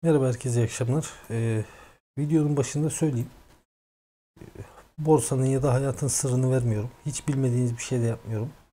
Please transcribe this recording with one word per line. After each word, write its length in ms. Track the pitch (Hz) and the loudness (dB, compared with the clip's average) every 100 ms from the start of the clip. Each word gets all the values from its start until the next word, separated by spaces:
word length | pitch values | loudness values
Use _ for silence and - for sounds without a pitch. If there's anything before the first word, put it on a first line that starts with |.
Merhaba 240 | 165 151 131 | 4 4 2
herkese, 340 | 120 127 120 | 0 -2 0
iyi 40 | |
akşamlar. 460 | 113 - 120 135 - - - | 0 0 -2 0 -2 -12 -8
Ee, 340 | 113 113 110 104 - - - _ - | -2 0 -2 -4 -10 -20 -20 _ -6
videonun 380 | 147 160 147 147 | 0 2 2 0
başında 340 | 135 147 151 | 0 0 -2
söyleyeyim. 380 | 147 160 127 - - - - _ _ _ _ _ _ _ _ | 0 0 0 -4 -10 -20 -20 _ _ _ _ _ _ _ _
Ee, 40 | - - - - - - | -20 -18 -18 -18 -20 -6
borsanın 460 | 151 151 - 135 | 4 4 4 0
ya 180 | 131 135 | 2 2
da 120 | 139 | 2
hayatın 340 | 123 139 135 143 | 2 0 -2 -2
sırrını 440 | - 139 123 127 | -2 0 2 2
vermiyorum. 380 | 131 120 107 110 - - | 2 2 -2 -4 -8 -8
Hiç 220 | - - | -6 -4
bilmediğiniz 480 | 135 131 120 123 117 | 0 2 2 0 -2
bir 60 | |
şey 180 | - 127 | -4 -2
de 40 | |
yapmıyorum. 440 | 117 113 - 110 120 - _ | 0 -2 -6 -6 -6 -10 _